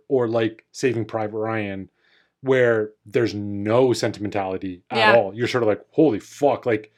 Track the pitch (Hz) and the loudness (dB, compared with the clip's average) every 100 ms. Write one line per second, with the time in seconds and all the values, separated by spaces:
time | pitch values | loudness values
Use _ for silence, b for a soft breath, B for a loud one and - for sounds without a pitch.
0 | - 131 117 117 113 - _ - 135 113 | -2 0 2 0 0 -4 _ -2 -2 -2
1 | 110 113 107 107 110 110 101 98 92 _ | -4 -4 -4 -4 -4 -4 -6 -8 -12 _
2 | _ _ _ _ 131 131 120 113 107 - | _ _ _ _ 0 2 4 2 0 -8
3 | 104 123 110 104 104 101 101 117 131 113 | -4 0 0 -2 -6 -6 0 2 4 2
4 | 117 104 104 104 95 92 95 90 - 226 | -2 -4 -6 -4 -4 -6 -8 -12 -6 0
5 | 214 143 98 104 117 127 110 101 - - | 4 4 2 -2 -2 0 0 0 -2 2
6 | 156 101 - - 143 110 123 110 - | 2 2 -6 -2 0 0 0 -2 -4